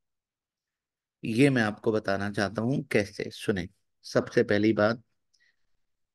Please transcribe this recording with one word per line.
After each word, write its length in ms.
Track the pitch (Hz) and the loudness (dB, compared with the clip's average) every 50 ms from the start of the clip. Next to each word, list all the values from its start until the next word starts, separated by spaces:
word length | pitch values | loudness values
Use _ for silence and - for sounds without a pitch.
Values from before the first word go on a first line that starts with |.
| _ _ _ _ _ _ _ _ _ _ _ _ _ _ _ _ _ _ _ _ _ _ _ _ - | _ _ _ _ _ _ _ _ _ _ _ _ _ _ _ _ _ _ _ _ _ _ _ _ -8
ये 240 | 113 110 117 143 143 | -2 2 4 4 4
मैं 120 | 131 123 | 4 2
आपको 300 | 110 104 104 - - 117 | 0 0 -2 -2 -2 0
बताना 380 | 107 107 - 98 98 98 98 104 | 0 0 0 -2 -2 -2 -4 -4
चाहता 300 | 101 113 101 95 107 107 | -2 -2 -2 -2 -2 -2
हूं 200 | 110 123 131 - 147 - | -2 -2 -2 -4 -2 0
कैसे। 360 | - 110 101 - - - - - | 0 0 0 0 -4 -8 -8 -8
सुने, 380 | - - - - 104 92 85 - _ _ _ _ _ _ - | -10 -6 -4 -4 -2 -2 -4 -8 _ _ _ _ _ _ -8
सबसे 380 | - - 123 123 - - 127 | -2 -2 -2 -2 0 2 0
पहली 300 | 113 - 104 104 104 110 | 2 2 2 2 2 2
बात, 300 | 107 104 104 110 120 123 - _ _ _ _ _ _ _ _ _ _ _ _ _ _ _ _ _ _ _ _ _ | 4 4 2 2 0 -2 -10 _ _ _ _ _ _ _ _ _ _ _ _ _ _ _ _ _ _ _ _ _